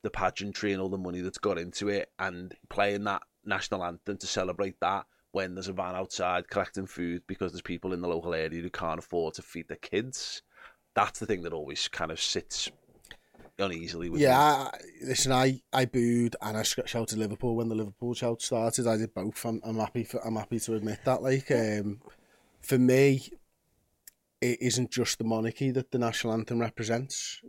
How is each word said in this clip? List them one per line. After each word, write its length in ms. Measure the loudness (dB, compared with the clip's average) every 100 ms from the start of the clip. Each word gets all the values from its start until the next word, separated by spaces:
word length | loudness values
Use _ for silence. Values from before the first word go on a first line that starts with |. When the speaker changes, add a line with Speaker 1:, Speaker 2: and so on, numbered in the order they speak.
Speaker 1:
the 80 | -4
pageantry 600 | 0 0 0 -6 -2 0
and 100 | 0
all 60 | 0
the 100 | -2
money 220 | -4 -4
that's 180 | -4 -2
got 200 | 0 0
into 300 | -4 -4 -2
it, 220 | 0 -2 -4
and 360 | -6 -4 -12 -14 -6
playing 340 | 2 2 2
that 180 | 0 -4 -6 _
national 400 | -4 -2 -2 -2
anthem 320 | -2 -6 -8 -6
to 100 | -4
celebrate 540 | -2 0 0 -4 0
that 260 | 0 0 -4 _ _
when 240 | -4 -4
there's 140 | -4 -6
a 40 |
van 220 | -4 -4
outside 540 | -4 -4 -2 0 0 0
collecting 380 | -2 -2 -4 -6
food 360 | -4 -4 -4 -6
because 240 | -4 -4
there's 100 | -4
people 300 | -8 -6 -4
in 80 | -4
the 80 | -2
local 260 | -2 -2
area 260 | -2 -2 -4
who 80 | -6
can't 280 | -4 -4 -4
afford 360 | -4 -2 -2
to 80 | -4
feed 260 | -10 -10 -10
their 80 | -10
kids. 640 | -4 -2 -2 -4 -8 -10 -14 -20 -20 -20 _
That's 260 | 0 0 0
the 60 | -2
thing 160 | -2
that 100 | -2
always 340 | -6 -6 -4 -4
kind 240 | -4 -6
of 100 | -2
sits 480 | -2 -2 -4 -6 -6 -10 _ _ -20 -20 _ -20 -12 -4
uneasily 500 | -2 -2 -6 -6 -2
with 100 | 4
Speaker 2:
Yeah, 100 | 6
Speaker 1:
me. 40 |
Speaker 2:
I, 280 | 8 8 6
I, 60 | 0 -10 -16 -10
listen, 260 | -4 0 4
I, 320 | 4 4 2 0
I 120 | 2
booed 500 | 2 4 4 4 2 0
and 140 | -4 -2
I 80 |
sh-, 160 | 0 -2
shouted 340 | -2 -2 -2 -2
Liverpool 360 | -2 -2 0
when 140 | 0 0
the 80 | -2
Liverpool 360 | -4 -4 -6
shout 280 | -2 -2 -2
started. 460 | -2 0 2 2 2
I 80 | 2
did 180 | 0
both. 300 | -2 -4 -4
I'm, 160 | -4 -4
I'm 160 | -2 -2
happy 240 | -2 -2
for, 160 | -4 -4 -2
I'm 80 |
happy 240 | -4 -2 -4
to 160 | -2
admit 240 | -2 -2 -2
that. 180 | 0 2
Like, 260 | 2 0 4
um, 480 | 2 2 0 -2 -6 -12 -20 _ _ _ _
for 160 | 2 6
me, 540 | 8 8 8 6 0 -16 _ _ _ _ _ _ -20 -20 _ -2
it 200 | 0 2
isn't 300 | 2 2 0
just 280 | 0 0 0
the 60 |
monarchy 460 | 0 2 0 0 0
that 220 | 0 0
the 60 | 0
national 340 | 2 0 0
anthem 280 | 0 0 0
represents. 800 | 0 -2 -2 -2 -2 -6 -8 -10